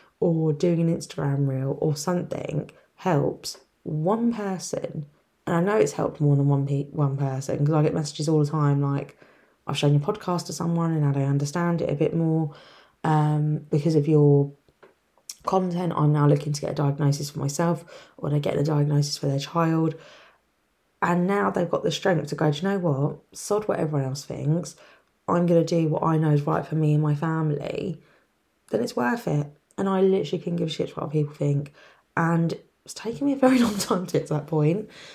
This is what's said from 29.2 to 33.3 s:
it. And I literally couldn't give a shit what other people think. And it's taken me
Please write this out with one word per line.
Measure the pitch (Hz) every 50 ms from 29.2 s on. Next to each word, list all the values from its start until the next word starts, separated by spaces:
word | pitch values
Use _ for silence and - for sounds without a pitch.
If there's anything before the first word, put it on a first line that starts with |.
| -
it. | 147 147 147 147 - - _ _ _ _ -
And | 196 196
I | 190 190 190
literally | 190 190 190 - 147 185 165 -
couldn't | 175 170
give | 170 170 160
a |
shit | 156 - - - -
what | - -
other | 139 147
people | 156 147 143 -
think. | - 143 143 143 143 147 - - - - - _ _ _ _ _
And | 170 165 165 170 165 170 165 - - - _ _ _ _
it's | - -
taken | - - 220 240 - 277
me | 285